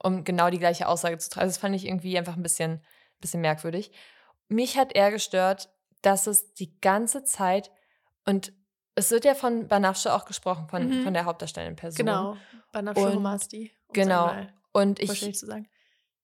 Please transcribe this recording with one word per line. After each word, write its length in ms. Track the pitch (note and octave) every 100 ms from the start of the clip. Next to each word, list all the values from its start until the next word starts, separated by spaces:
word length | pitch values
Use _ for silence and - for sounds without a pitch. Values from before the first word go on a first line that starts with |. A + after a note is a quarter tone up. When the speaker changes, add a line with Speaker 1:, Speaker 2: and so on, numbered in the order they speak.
Speaker 1:
um 220 | F#3 F#3
genau 260 | F3 F3+ F3
die 100 | F3+
gleiche 280 | F3 E3+ -
Aussage 300 | E3+ E3+ E3
zu 120 | -
treffen. 120 | - F#3
Also 80 | F3
das 20 |
fand 180 | G3+ G3
ich 100 | F#3+
irgendwie 300 | F#3 F#3 F3+
einfach 180 | F3 E3+
ein 60 |
bisschen, 360 | E3+ - D#3+ D#3+ - _ _ _
bisschen 220 | F3 F3
merkwürdig. 500 | D#3+ D3+ E3+ F3 G#3 - - _ _ _ -
Mich 280 | A3 B3 C4
hat 180 | C4 -
eher 140 | G3+
gestört, 580 | G#3+ - F#3 F#3 G3 - _ _ _
dass 240 | G3 G3 -
es 260 | G3+ -
die 260 | - F3+ _
ganze 440 | G3 G3+ A#3 C#4
Zeit, 480 | C4+ - F#3+ F#3+ G3+ _ _ _ _ _ -
und 280 | G3 - - _ _ _ -
es 140 | G3
wird 140 | A#3 C#4+
ja 80 |
von 340 | C#4 B3 A#3 -
Banafsche 460 | G3+ F#3+ F#3+ A3
auch 120 | G3+ -
gesprochen, 420 | G3 - E3+ D#3
von, 200 | F3+ F3
Speaker 2:
Mhm. 140 | C4
Speaker 1:
von 100 | B3+
der 120 | F3+ F3
Hauptdarstellenden 500 | E3+ D#3+ E3+ E3 D#3+
Person. 300 | E3+ D#3+ A3
Speaker 2:
Genau, 320 | G3 G3 G#3 - A#3 _
Banafsche 320 | A3 G3+ G3+ G3
Speaker 1:
Und 100 | G3+
Speaker 2:
Homasti, 560 | G3+ G3+ - G#3+ A3 _ _
um's 100 | -
Speaker 1:
genau. 300 | F#3+ F3+ E3+
Speaker 2:
einmal 240 | F#3+ G3 - _
Speaker 1:
Und 280 | G3+ G3+ G3
ich 60 | G3+
Speaker 2:
vollständig 320 | G3+ G#3 G3
zu 60 | G#3
sagen. 200 | G#3+ G#3+ _ _ _ _ _